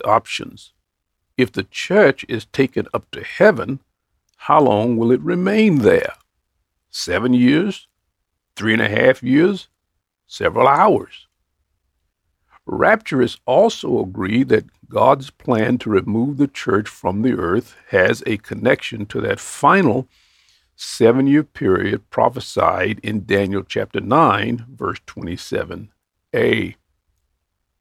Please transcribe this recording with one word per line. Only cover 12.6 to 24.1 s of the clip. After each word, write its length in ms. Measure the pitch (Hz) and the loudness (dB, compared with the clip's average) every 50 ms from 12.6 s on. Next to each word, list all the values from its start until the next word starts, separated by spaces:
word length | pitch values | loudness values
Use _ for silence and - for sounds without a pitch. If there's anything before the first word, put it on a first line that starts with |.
| _ | _
Rapturists 720 | - - 107 143 170 220 220 - - 165 131 123 117 - - _ | -8 -4 0 2 2 2 0 -2 -2 -2 0 0 0 -2 -6 _
also 560 | - 127 165 208 226 220 - - - 127 113 | 0 2 4 4 2 0 -4 -6 -4 -2 -2
agree 420 | 98 92 98 - 95 95 110 127 135 | -4 -4 -6 -6 -4 -2 0 0 2
that 220 | 127 113 107 - - _ _ _ - | 2 0 0 0 -4 _ _ _ -6
God's 400 | - 104 110 127 143 139 135 - | -2 2 4 4 4 2 0 -8
plan 480 | - _ - 143 123 110 110 120 123 120 | -18 _ -4 -2 0 0 2 0 0 -2
to 100 | - 113 | -2 0
remove 480 | 104 92 95 107 101 113 120 143 147 131 | 0 0 0 0 -2 -2 -2 -2 -2 -2
the 100 | 143 139 | -2 -2
church 420 | - - - 123 120 110 107 - | -4 -6 -4 -2 0 -2 -2 -4
from 320 | - - - 90 95 101 | -10 -8 -6 -4 -2 -2
the 120 | 117 131 110 | -2 -2 -2
earth 420 | 90 87 85 92 120 - - - - _ - | -2 -2 -2 -2 -2 -4 -6 -12 -20 _ -2
has 340 | - 95 90 110 120 - - | 0 2 2 2 0 -2 -4
a 120 | 123 110 104 | -6 -6 -6
connection 680 | - - 110 104 107 123 135 - - - 127 107 104 - | -8 -10 -10 -4 0 0 0 0 -2 -8 -12 -12 -10 -10
to 140 | - - | -8 -6
that 180 | 107 104 101 - | -4 -4 -4 -6
final 680 | - - - - - 143 180 196 180 127 - 135 - - _ _ _ _ _ _ _ _ _ _ _ _ _ | -8 -14 -6 0 2 2 4 4 4 2 0 -2 -4 -8 _ _ _ _ _ _ _ _ _ _ _ _ _
seven-year 680 | - - - - - 113 113 120 131 135 139 143 151 147 | -18 -16 -12 -2 4 4 4 4 4 4 4 2 2 2
period 680 | - - - 143 98 92 92 98 98 110 107 - _ | -2 -6 -4 -2 0 0 0 0 -2 -4 -6 -8 _
prophesied 920 | - - 117 123 127 127 - - - - - 82 92 90 92 104 101 - - | -2 0 0 0 0 -2 -10 -8 -4 0 0 0 0 0 -2 -4 -4 -6 -8
in 220 | - 110 107 - | -6 -6 -6 -4
Daniel 380 | - 98 98 101 95 98 98 95 | -2 0 0 0 -2 -4 -6 -8
chapter 380 | - - 107 104 - - 104 | -6 -6 -6 -6 -6 -6 -6
nine, 640 | 98 98 | -4 0